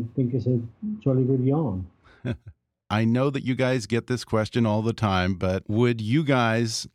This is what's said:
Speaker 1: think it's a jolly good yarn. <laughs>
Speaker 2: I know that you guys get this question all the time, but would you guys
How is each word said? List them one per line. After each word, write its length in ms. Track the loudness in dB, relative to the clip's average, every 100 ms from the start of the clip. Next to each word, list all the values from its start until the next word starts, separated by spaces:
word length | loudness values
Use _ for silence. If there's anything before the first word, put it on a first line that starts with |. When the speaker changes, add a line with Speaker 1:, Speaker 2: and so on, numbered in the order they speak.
| 0 -2
Speaker 1:
think 180 | -2
it's 140 | 0 0
a 120 | 0 -2 -10 -8 -4
jolly 220 | 0 2 2
good 180 | 2
yarn. 420 | 2 0 0 -4 -8 _ -20 -12
<laughs> 680 | -10 -10 -12 -20 _ _ _
Speaker 2:
I 140 | 0
know 260 | 2 2 0
that 120 | -2
you 120 | -4 0
guys 300 | 0 0 0
get 220 | -4 -2
this 160 | -6
question 420 | -2 -2 0 0 2
all 160 | 2
the 120 | 0
time, 420 | 0 0 2 2 0
but 340 | -2 -2 -2
would 300 | 2 2 0
you 240 | 0 0
guys 640 | 2 2 2 0 -2 -4 -10